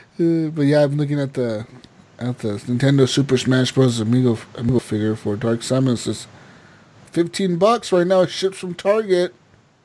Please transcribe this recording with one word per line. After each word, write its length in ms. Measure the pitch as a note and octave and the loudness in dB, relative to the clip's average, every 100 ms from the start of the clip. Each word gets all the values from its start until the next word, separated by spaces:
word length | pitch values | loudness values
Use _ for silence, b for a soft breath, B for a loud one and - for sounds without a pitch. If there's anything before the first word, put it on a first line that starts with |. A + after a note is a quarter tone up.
| B - | B -2
Uh, 300 | E3+ E3 D#3 | 0 0 -2
but 140 | D#3+ | 0
yeah, 200 | C#3+ D3 | 2 4
I'm 140 | C#3+ D3 | 2 2
looking 220 | C#3+ C#3+ | -2 -2
at 140 | C3+ | -4
the, 320 | C#3 A#2+ A2 A2+ - - _ - - | -4 -4 -4 -8 -16 -20 _ -20 -10
at 200 | A#2+ A#2+ | -8 -6
the 100 | A2 | -6
Nintendo 580 | G2+ - B2 C3+ C#3 B2+ | -6 -4 0 2 4 4
Super 300 | - C3+ B2+ | 2 2 0
Smash 320 | B2 B2+ B2 | 2 2 2
Bros. 280 | - C3 A#2 | 2 2 2
Amiibo, 360 | A2 B2+ B2+ A2+ - | 0 2 2 0 -4
Amiibo 260 | - A#2 A#2 | -6 0 0
figure 360 | - G#2+ A2 A2 | 0 -2 -2 -2
for 200 | G#2+ G2+ | -4 -4
Dark 260 | A#2 A2+ | -2 -2
Samus. 440 | - C3 C3 A2+ B2 | -2 0 0 0 -4
It's 200 | G#2 - B B B B B B B - | -8 -10 B B B B B B B -8
fifteen 460 | E3 E3+ - F#3+ E3+ | -2 -2 -2 -2 2
bucks 340 | G3+ A#3 - | 2 0 0
right 140 | F3+ F3 | 0 2
now. 160 | F#3+ | 2
It 80 | F3+ | 2
ships 280 | - G3 F#3+ | 0 -6 -6
from 160 | F#3 F3 | -12 -6
Target. 580 | F#3+ A3 G#3+ F3+ F3+ - _ _ _ _ | -2 0 2 0 0 -6 _ _ _ _